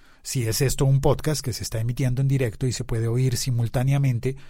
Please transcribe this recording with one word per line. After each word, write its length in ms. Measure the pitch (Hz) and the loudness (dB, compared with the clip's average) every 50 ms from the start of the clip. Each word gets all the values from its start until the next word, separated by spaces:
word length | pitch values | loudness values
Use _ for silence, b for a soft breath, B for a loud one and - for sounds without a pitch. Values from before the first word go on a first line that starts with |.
| b b b b | b b b b
Si 220 | b - - 131 113 | b -6 -4 -2 -2
es 180 | 110 104 - | 0 0 2
esto 240 | 143 123 - - 143 | 2 2 2 2 4
un 160 | 135 135 135 | 4 4 4
podcast 400 | 139 147 120 - - 156 151 - | 4 4 2 2 0 -2 -2 -2
que 120 | - 123 - | -4 -6 -6
se 100 | - 107 | -6 -6
está 160 | - - 113 | -6 -4 -4
emitiendo 420 | 113 123 117 139 135 127 123 135 | -2 -2 -2 0 0 0 0 2
en 60 | 135 | 2
directo 400 | 135 139 131 127 110 - - 131 | 2 2 2 0 -2 -2 -2 -4
y 60 | 127 - | -4 -2
se 100 | - 120 | -4 -4
puede 240 | - 120 113 113 | -4 -2 -2 0
oír 300 | 117 117 127 131 131 120 | 0 0 2 2 0 0
simultáneamente, 1000 | - - 131 120 120 113 107 - 127 123 135 139 143 139 131 120 113 - 131 135 B B | -2 -2 -2 0 0 0 0 0 0 2 2 2 2 2 2 0 0 -2 -4 -6 B B